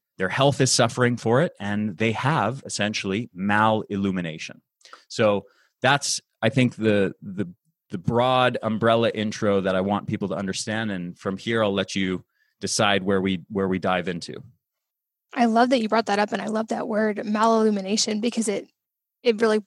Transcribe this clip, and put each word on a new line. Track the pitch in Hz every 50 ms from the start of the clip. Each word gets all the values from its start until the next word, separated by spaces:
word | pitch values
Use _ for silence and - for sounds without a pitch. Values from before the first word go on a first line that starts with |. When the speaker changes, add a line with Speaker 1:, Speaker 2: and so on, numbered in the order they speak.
| _ _ _ -
Speaker 1:
their | 95 92
health | - - 135 143 139 -
is | 139 127
suffering | - - 123 117 - - 127 120 120
for | 113 - 113 117 127
it, | 165 180 - -
and | 101 101 104 104 107 110 92
they | - 110 113
have | 107 104 - 131 160 143 101 104 127 135 -
essentially | - - - 101 107 107 - - 101 95 107 123 -
malillumination. | - 90 95 104 104 107 110 110 110 110 - - 101 98 98 98 92 92 87 82 78 80 - - - - _ _ _ _ - - - - _
So | - - - 117 107 104 98 - _ _ _ _ _ _ _
that's, | - 127 143 143 - - - - - _ _ _
I | - 113
think, | - 131 127 120 -
the, | - 107 107 104 104 98 90 - _
the, | - 101 95 95 101 87 87 _ _ _ _ _ _ -
the | - 98
broad | - - 120 117 123 131 127 127 127 123 123 -
umbrella | - 110 110 104 117 117 113 117 117 110
intro | - 107 107 110 104 - 113 104 101 98
that | 92 95 92
I | 92
want | 92 101 104 98 - -
people | 107 101 104 92
to | 92
understand. | 80 101 95 95 - - - 107 110 113 107
And | 101 92 87 87 87
from | - - 104 95
here, | 95 - 113 117 113
I'll | 110 101
let | 98 98 95 - -
you | 98 95 92 92 90 - _ _ _ _ _ _ _
decide | - 98 - - 113 104 101 98 92
where | 95 101 95
we, | 92 98 95 87 80 -
where | 110 98 98 95
we | 95 92
dive | 85 95 92 90 85 92
into. | 87 85 - - - - - - _ _ _ _ _ _ _ _ _ _ _ _ _ _ _ _ -
Speaker 2:
I | 277 240
love | 233 220 226 247 247
that | 269 254
you | 220 208
brought | 214 226 226
that | - 202 202
up, | 208 208
and | 240 202
I | 220
love | 220 214 220 220 -
that | 226 220 - 254
word | 220 208 220 214 208 202 -
malillumination | 208 208 214 220 226 226 220 220 220 208 196 190 190 208 220 - - 214 214
because | 208 247 - 233 220 226
it, | 196 - - - _ _ _ _ _ _ _ _ _ _
it | - 247 226 202
really | 233 220 214 214 208